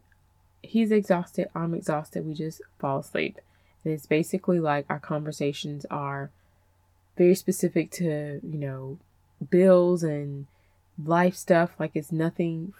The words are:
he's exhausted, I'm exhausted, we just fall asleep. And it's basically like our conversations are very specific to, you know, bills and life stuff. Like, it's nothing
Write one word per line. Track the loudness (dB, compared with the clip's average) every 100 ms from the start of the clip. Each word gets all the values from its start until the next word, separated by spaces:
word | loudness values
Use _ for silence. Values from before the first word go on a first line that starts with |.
| _ _ _ _ _ _
he's | -2 0 2
exhausted, | 2 2 0 -2 -6 -6
I'm | -4 -4
exhausted, | -4 -2 -4 -4 -8
we | -8
just | -6 -8 -10 -18 _
fall | -4 -4
asleep. | -4 -4 -4 -6 -20 _ _ _
And | -6
it's | -6
basically | 0 0 0 -4 0 0
like | 0 -2 -2
our | -6
conversations | -4 -6 -6 -4 -4 -4 -8 -10 -8
are | -6 -6 -8 -10 _ _ _ _ _ _ _ _ 4
very | 4
specific | 4 0 -2 0 0 -2
to, | -2 -2 -2 -6 -10
you | -8 -6
know, | -6 -8 -10 -14 _ _ _ -14 2
bills | 6 8 8 6 2
and | 0 -4 -6 -10 -14 _ _ _ _ -8
life | 0 2 2
stuff. | 2 4 4 2 -2
Like, | -6
it's | -6 -4
nothing | -2 -2 -2 -2 -4 -8